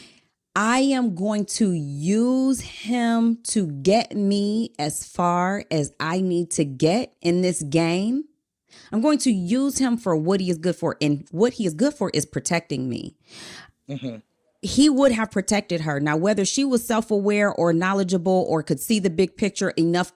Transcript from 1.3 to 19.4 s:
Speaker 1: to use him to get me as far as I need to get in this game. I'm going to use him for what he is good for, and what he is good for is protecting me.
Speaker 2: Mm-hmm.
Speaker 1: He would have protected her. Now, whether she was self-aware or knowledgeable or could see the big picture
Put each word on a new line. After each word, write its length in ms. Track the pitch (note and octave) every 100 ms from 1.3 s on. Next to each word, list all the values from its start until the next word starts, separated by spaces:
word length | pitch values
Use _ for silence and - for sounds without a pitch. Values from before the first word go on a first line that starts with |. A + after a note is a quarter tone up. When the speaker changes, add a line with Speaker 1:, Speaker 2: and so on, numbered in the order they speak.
| G#3 G3
Speaker 1:
to 260 | - G#3+
use 880 | E3+ C#3+ C#3+ D#3+ G#3+ A#3+ C4 C4 C4
him 800 | - - G#3+ A#3+ A#3 A#3 A#3 A#3 -
to 220 | A3 F3
get 460 | C#3 C#3 G#3+ -
me 600 | - G3 G3+ G3+ G#3+ A#3 -
as 300 | D3 - -
far 560 | - F3 F3 F3+ G3+ -
as 220 | D#3+ C#3+ -
I 180 | D#3 F3+
need 320 | F#3 F3 E3+
to 140 | - D3
get 500 | C3 D#3+ G#3 B3+ _
in 200 | E3+ F3
this 220 | F3+ E3+
game. 600 | D3 D#3+ E3 F3 G#3 C4 D4+ _ _ _ _ - -
I'm 80 | G#3+
going 200 | C4 D4+
to 120 | C4
use 460 | G3+ F3 A#3+ C#4 -
him 180 | C4+ A#3
for 220 | G3+ D#3+
what 240 | D#3 G3
he 80 | F#3
is 80 | E3
good 180 | F3 E3+
for, 220 | E3 -
and 240 | D3 C#3+ -
what 220 | E3 A#3
he 120 | B3+ G3
is 80 |
good 200 | D3+ C#4
for 160 | D4 F#3
is 120 | - C#3
protecting 640 | C3+ - - - C#3 B2+
me. 260 | A#2 - - _ - - - - _ -
Speaker 2:
Mm-hmm. 280 | C#3+ C3 A2 - _ _ _
Speaker 1:
He 280 | G3+ - D4+
would 240 | C4 C#4
have 180 | A3 A3
protected 480 | G#3 F#3+ G#3 - E3+
her. 200 | D#3 C#3+
Now, 160 | D3+ D#3
whether 260 | F#3 G#3
she 220 | F#3+ - C#4
was 200 | B3 -
self-aware 680 | A3 A3 G#3 G3 G#3 G3+
or 180 | - E3+
knowledgeable 720 | E3 F#3 G3 F#3+ F#3 E3+ F#3 -
or 120 | D#3+
could 200 | D3+ C#3+
see 180 | - A3
the 100 | F#3+
big 280 | D#3+ F#3
picture 320 | -